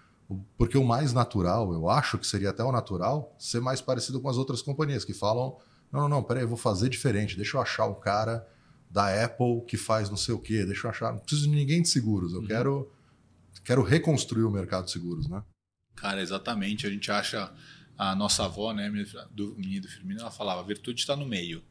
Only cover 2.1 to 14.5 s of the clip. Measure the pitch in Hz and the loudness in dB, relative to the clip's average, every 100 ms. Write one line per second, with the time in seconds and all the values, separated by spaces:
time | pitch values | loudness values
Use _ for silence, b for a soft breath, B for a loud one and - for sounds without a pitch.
2.1 | 95 - 98 98 95 127 123 - 92 98 | -2 -2 -2 0 0 0 0 -2 -2 0
3.1 | 147 - - - 120 127 131 - 127 - | 0 -4 -10 -4 -2 -2 -2 -2 -2 -2
4.1 | 131 135 123 135 120 143 139 147 123 - | -4 -2 -2 0 -4 -4 -2 0 -2 -4
5.1 | 90 101 117 131 - B B B 139 147 | -2 0 0 -2 -6 B B B 0 2
6.1 | 143 113 131 117 117 117 98 127 - 135 | 2 2 0 0 0 2 4 2 2 2
7.1 | 101 107 92 104 131 117 - 110 101 101 | 2 0 -2 -4 -2 0 0 0 0 0
8.1 | 104 107 98 - b b b - 101 101 | 2 2 -2 -6 b b b -4 2 4
9.1 | 101 117 - 123 117 117 113 - 110 101 | 4 2 2 2 2 -2 -4 0 0 0
10.1 | 101 - 113 - 107 95 101 117 - 113 | -2 -2 -2 0 0 0 -2 -4 -4 -4
11.1 | 113 - 147 147 147 139 170 170 139 110 | -4 -2 2 4 4 4 4 4 2 4
12.1 | 101 87 90 95 110 135 139 135 b b | 2 0 -4 -2 0 0 0 -4 b b
13.1 | b _ _ _ - - 127 95 165 165 | b _ _ _ -10 2 4 6 4 6
14.1 | 143 - 113 113 | 2 2 2 2